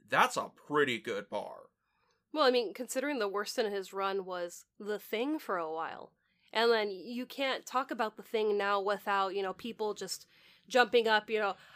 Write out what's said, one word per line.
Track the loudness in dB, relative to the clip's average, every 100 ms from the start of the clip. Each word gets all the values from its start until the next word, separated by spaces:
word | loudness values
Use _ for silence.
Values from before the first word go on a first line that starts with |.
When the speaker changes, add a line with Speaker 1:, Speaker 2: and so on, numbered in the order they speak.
| 0
Speaker 1:
that's | 2 4 2
a | -6 -10 0
pretty | 2 2 0
good | -4 -6 -4
bar. | -6 -8 -12 -20 _ _ _ _ _ _
Speaker 2:
Well, | 2
I | 4
mean, | 4 0
considering | -6 -6 -4 -2 -2
the | -2
worst | -2 -4 -2
in | -2
his | -4 -6
run | -4 -2 -2
was | -4 -6 -6 -10 -20 -12
The | -6 -6
Thing | -4 -2 -2 -2
for | -2 -2
a | -2
while. | -4 -6 -8 -14 _ _ _ _
And | 2 4
then | 4 0
you | -4 -8 -8 -6
can't | -4 -2 -4 -4
talk | -4 -2
about | -2 -4 -6
The |
Thing | -4 0 2 2
now | 2 2
without, | 2 -2 0 0 0
you | -2
know, | -4
people | -6 -10 -4 -4
just | -4 -8 -8 -12 _ -20 -20 2
jumping | 4 6 6 6
up, | 4 4
you | 0
know, | 0 -2 -12